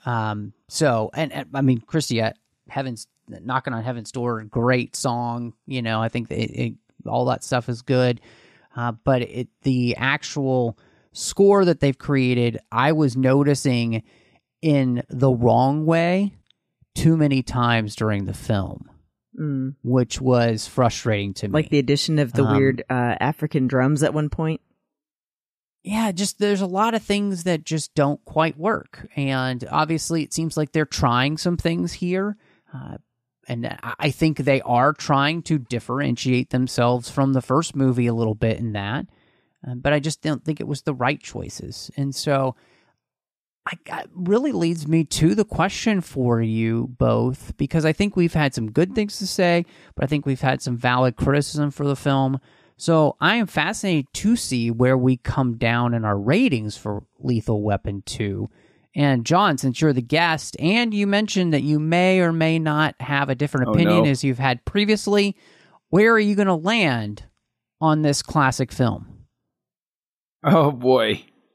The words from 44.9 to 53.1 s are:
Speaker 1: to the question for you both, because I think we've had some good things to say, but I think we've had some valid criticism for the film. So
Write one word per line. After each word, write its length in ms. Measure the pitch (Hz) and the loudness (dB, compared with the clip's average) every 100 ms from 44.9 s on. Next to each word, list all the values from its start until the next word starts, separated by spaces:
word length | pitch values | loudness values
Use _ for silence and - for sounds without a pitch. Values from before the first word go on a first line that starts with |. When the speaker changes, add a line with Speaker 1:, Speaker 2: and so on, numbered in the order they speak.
| 165 | 0
Speaker 1:
to 300 | 147 - 160 | 0 0 2
the 100 | 202 | 2
question 560 | 202 - 185 - 226 196 | 0 0 -2 0 0 0
for 400 | - 139 123 117 | -2 -2 2 2
you 460 | 113 110 113 113 127 123 | 0 0 0 -2 -4 0
both, 580 | 120 113 123 135 - | 2 2 0 -2 -8
because 300 | - 143 165 | -6 -2 0
I 80 | 156 | 0
think 220 | 151 202 | 0 0
we've 180 | 185 170 | 2 2
had 200 | 165 143 | 2 0
some 180 | - 110 | -2 -2
good 220 | 143 185 | 0 0
things 260 | 214 208 - | 0 -4 -4
to 80 | 190 | -6
say, 380 | - 175 170 170 - - | 0 2 2 -2 -12 -14
but 80 | - | -6
I 40 | 135 | -2
think 180 | 147 | -2
we've 160 | 139 127 | -2 -2
had 200 | 131 131 | 0 -2
some 140 | 131 | -4
valid 400 | 117 123 123 127 | -2 0 2 2
criticism 560 | - 139 143 - 151 147 | 0 0 2 0 -2 -4
for 140 | - 143 | -2 -4
the 80 | |
film. 460 | 135 143 135 135 135 _ _ _ | -2 0 0 0 -2 _ _ _
So 400 | - - 160 147 | -6 2 4 4